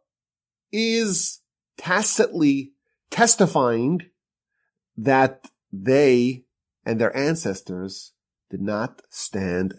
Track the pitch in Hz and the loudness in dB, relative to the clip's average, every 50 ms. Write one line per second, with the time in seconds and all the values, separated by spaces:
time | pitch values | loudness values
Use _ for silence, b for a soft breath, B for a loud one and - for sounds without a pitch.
0 | _ _ _ _ _ _ _ _ _ _ _ _ _ _ - 214 226 226 226 226 | _ _ _ _ _ _ _ _ _ _ _ _ _ _ -4 -2 0 0 0 0
1 | 226 208 185 - - - - - _ _ _ _ _ _ _ - - 170 180 196 | 0 0 -2 -2 -2 -4 -6 -10 _ _ _ _ _ _ _ -14 -4 -2 0 0
2 | 214 - - - 214 - - 175 156 143 139 139 135 - _ _ _ _ _ _ | 2 2 2 2 0 0 2 2 2 2 2 0 -4 -8 _ _ _ _ _ _
3 | _ _ - - 233 220 - - 202 170 - 151 131 120 117 113 120 131 175 180 | _ _ 0 2 4 4 4 4 2 2 2 2 2 2 2 0 0 -2 -2 -4
4 | - - _ _ _ _ _ _ _ _ _ _ _ _ _ _ _ _ _ - | -6 -10 _ _ _ _ _ _ _ _ _ _ _ _ _ _ _ _ _ -4
5 | 110 131 131 131 135 131 135 - - - _ _ _ _ - 95 95 120 131 139 | 0 2 4 4 4 2 0 -6 -16 -20 _ _ _ _ -16 -6 -2 2 4 4
6 | 147 139 127 123 120 123 127 123 - _ _ _ _ _ _ _ _ - 117 110 | 6 6 4 4 2 0 -2 -6 -12 _ _ _ _ _ _ _ _ -6 -2 0
7 | 117 107 - 131 139 147 165 165 - 107 95 92 - - 92 90 92 98 95 - | 0 -2 -2 -2 -2 -2 -2 -4 -4 -6 -8 -8 -10 -12 -12 -10 -10 -12 -12 -16
8 | - - _ _ _ _ _ _ _ _ - 95 98 101 104 104 117 127 - - | -18 -20 _ _ _ _ _ _ _ _ -12 -8 -6 -6 -6 -6 -6 -8 -10 -16
9 | _ _ - - - - - 101 95 92 87 90 92 95 98 | _ _ -16 -14 -14 -10 -8 -6 -6 -4 -4 -4 -4 -4 -6